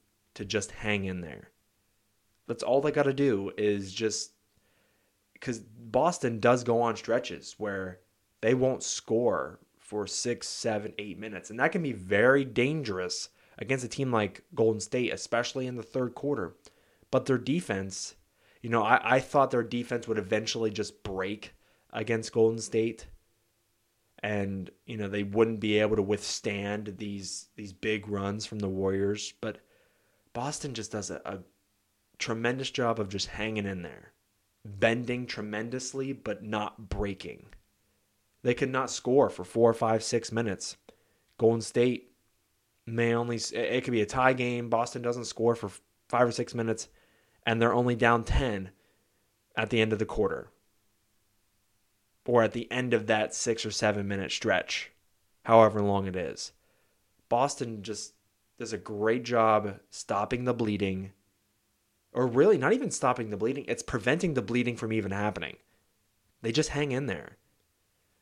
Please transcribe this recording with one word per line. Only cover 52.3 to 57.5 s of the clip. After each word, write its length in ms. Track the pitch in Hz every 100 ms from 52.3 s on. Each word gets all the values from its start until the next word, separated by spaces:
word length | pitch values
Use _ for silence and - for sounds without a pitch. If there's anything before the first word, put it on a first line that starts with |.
| 120
at 80 | 110
the 180 | 117 -
end 240 | 123 127
of 140 | 117 107
that 260 | 107 101
six 320 | - - 113 110
or 60 |
seven 340 | - 107 104 98
minute 240 | 98 92
stretch, 600 | - 110 92 - - - _ _ _ _ _
however 380 | - 113 110 104
long 240 | 101 101 98
it 80 |
is. 380 | 92 78 - - - _ _ _ _ _ _ _
Boston 540 | 120 143